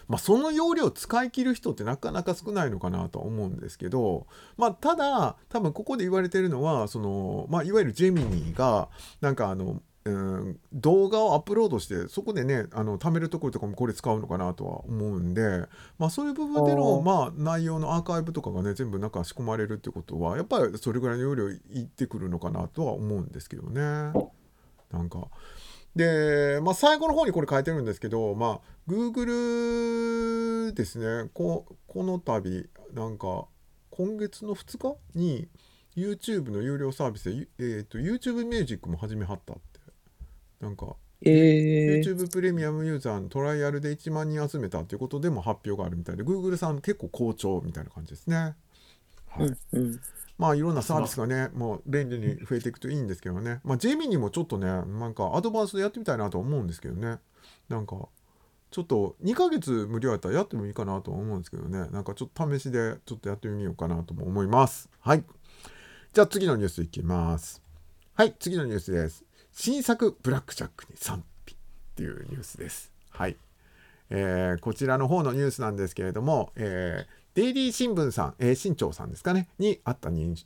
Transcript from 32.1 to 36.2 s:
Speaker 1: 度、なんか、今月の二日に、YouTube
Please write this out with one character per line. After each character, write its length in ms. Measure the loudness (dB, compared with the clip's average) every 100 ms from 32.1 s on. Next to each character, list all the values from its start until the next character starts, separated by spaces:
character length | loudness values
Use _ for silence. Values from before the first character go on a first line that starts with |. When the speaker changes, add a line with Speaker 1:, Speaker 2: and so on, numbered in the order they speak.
| -4
Speaker 1:
度、 480 | -2 -2 -2 -6 -8 -16 -14
な 140 | -8 -8
ん 80 | -6
か、 300 | -6 -6 -8 _ _ _ -16
今 260 | -6 -4 -4
月 280 | -6 -8 -8
の 100 | -8
二 220 | -10 -6
日 180 | -6 -6 -8
に、 360 | -2 0 0 -6 -14 _ _ _ -6
YouTube 560 | -4 -4